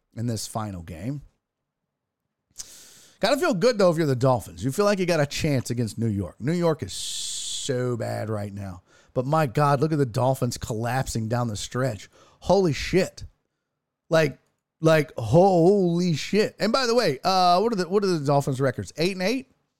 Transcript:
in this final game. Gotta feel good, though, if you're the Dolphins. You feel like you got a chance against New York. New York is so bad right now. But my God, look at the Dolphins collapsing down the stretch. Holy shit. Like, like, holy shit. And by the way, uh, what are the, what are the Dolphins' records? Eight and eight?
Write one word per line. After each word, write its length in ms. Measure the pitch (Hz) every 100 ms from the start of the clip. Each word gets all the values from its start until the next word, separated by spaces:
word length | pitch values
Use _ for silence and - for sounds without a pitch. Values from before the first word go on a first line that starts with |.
| _ 110
in 120 | 120
this 200 | 110 -
final 340 | - 107 92
game. 400 | 85 80 107 147 - _ _ _ _ _ _ _ _ _ _ _ _ - - - - - - -
Gotta 180 | 202 277
feel 160 | 339
good, 240 | 196 220 220
though, 140 | 185
if 60 | 156
you're 100 | 156
the 80 | 123
Dolphins. 480 | 131 123 - 82
You 80 | 117
feel 140 | 139 202
like 120 | 202
you 80 | 175
got 140 | 165
a 60 | 170
chance 440 | - 160 135 -
against 300 | 120 113 -
New 80 | 117
York. 300 | 101 85 -
New 140 | 120
York 280 | 175 170 156
is 120 | 104
so 1040 | - - - - - - - - 123 127 117
bad 320 | 110 110 107
right 240 | 107 104
now. 280 | 98 98 90 _ _ _
But 120 | - 127
my 200 | 160 151
God, 340 | 123 143 143
look 120 | 156
at 80 | 151
the 80 | 135
Dolphins 500 | 104 123 131 123 -
collapsing 680 | - 110 117 127 131 120 110
down 220 | 120 123
the 60 | 101
stretch. 540 | - 123 131 101 - _ - _
Holy 340 | - 190 185
shit. 520 | 131 - 170 180 - - _ _ _ _ _ _ _ -
Like, 300 | 160 156 131 _ _ _ -
like, 320 | 156 160 147 -
holy 1000 | 113 160 196 180 165 208 175 170 180 151
shit. 400 | - 196 196 -
And 140 | 214
by 120 | 269 247
the 100 | 240
way, 240 | 202 131
uh, 360 | 180 190 180 175
what 140 | 226
are 40 | 214
the, 100 | 170
what 160 | 202
are 40 | 196
the 180 | 170 139
Dolphins' 340 | 143 139 127
records? 320 | 135 113 95 -
Eight 160 | 170
and 80 | 185
eight? 300 | 185 254 254 _ _